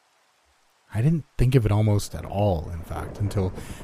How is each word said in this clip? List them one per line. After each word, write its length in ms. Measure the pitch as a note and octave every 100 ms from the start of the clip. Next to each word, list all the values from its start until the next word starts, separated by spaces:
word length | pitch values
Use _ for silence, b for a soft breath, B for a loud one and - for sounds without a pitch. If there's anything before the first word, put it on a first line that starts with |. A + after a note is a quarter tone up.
| _ _ _ _ _ _ _ _ _
I 60 | G#2
didn't 240 | C3 E3 - -
think 160 | B2
of 100 | C3
it 80 | G#2+
almost 420 | G#2 G#2+ G#2 -
at 120 | - -
all, 420 | G2 G#2 E2+ D#2+
in 120 | E2+
fact, 360 | E2 E2 E2+ -
until 340 | G2+ G2+ F#2 - B B